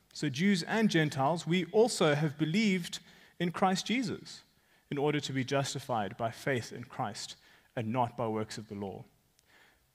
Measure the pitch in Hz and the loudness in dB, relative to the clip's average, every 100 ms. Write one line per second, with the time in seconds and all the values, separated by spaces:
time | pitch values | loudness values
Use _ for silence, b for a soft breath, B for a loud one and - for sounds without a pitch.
0 | _ - 151 131 196 190 - 214 214 165 | _ -6 -4 2 4 2 2 2 4 4
1 | 151 135 135 170 156 180 170 214 233 - | 2 2 0 0 0 0 2 4 4 4
2 | 160 143 156 143 156 185 220 185 170 - | 4 4 0 0 0 4 4 2 -2 -10
3 | B B B - 175 - 190 185 - 240 | B B B -4 -4 2 2 2 0 -2
4 | 214 - - - - b b b _ 143 | -2 -6 -10 -20 -20 b b b _ 0
5 | 147 147 143 135 123 139 135 139 - 117 | 0 0 -2 -2 0 0 0 -4 -2 -2
6 | 95 113 113 - - 127 - 104 120 - | -2 -2 -4 -2 -2 -2 -4 -12 -10 -6
7 | 110 101 - - b b b - 110 127 | -6 -6 -12 -16 b b b -6 -2 0
8 | 120 - 117 110 107 - 104 101 101 101 | 0 0 -2 -2 -4 -8 -10 -8 -8 -8
9 | - _ _ _ b b b b b | -14 _ _ _ b b b b b